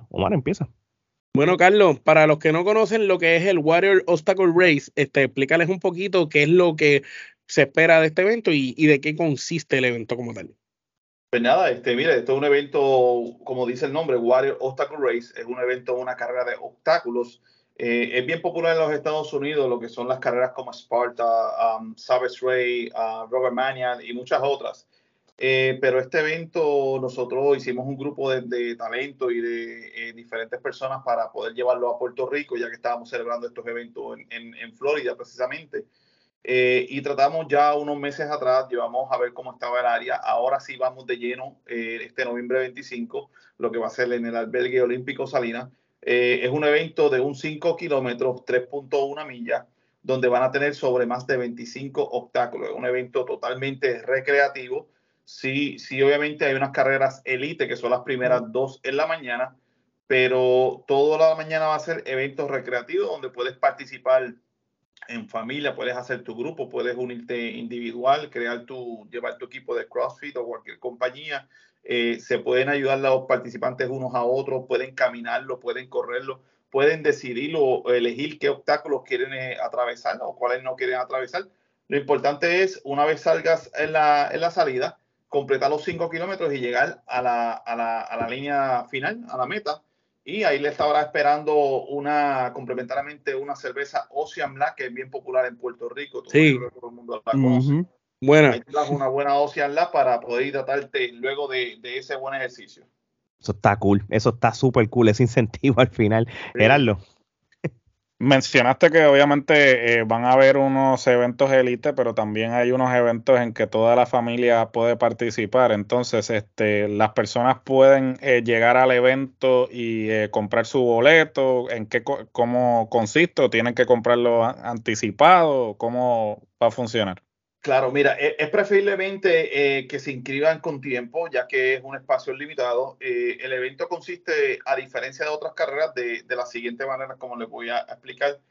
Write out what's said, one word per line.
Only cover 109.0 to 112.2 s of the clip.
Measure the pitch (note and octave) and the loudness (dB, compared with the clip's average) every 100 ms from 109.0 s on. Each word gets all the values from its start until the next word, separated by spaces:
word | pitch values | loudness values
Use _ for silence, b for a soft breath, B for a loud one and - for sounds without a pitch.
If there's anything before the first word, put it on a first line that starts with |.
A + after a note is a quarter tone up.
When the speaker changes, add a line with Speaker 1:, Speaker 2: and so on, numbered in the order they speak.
| D3+ | 8
Speaker 4:
obviamente, | C#3 C#3+ C#3+ C#3 D3+ C#3+ B2+ A#2 A#2 | 8 6 4 4 6 8 6 4 2
eh, | |
van | A2 A#2 | 2 2
a | B2 | 4
haber | C3 C3+ C#3 | 8 8 6
unos | C3+ C3+ C3+ B2+ - | 4 2 2 2 4
eventos | B2 B2 A#2+ C#3 | 4 4 2 4
élite, | C3+ B2+ B2 D3 | 4 2 0 -2
pero | C3+ A#2 | 0 -2
también | A2+ | 0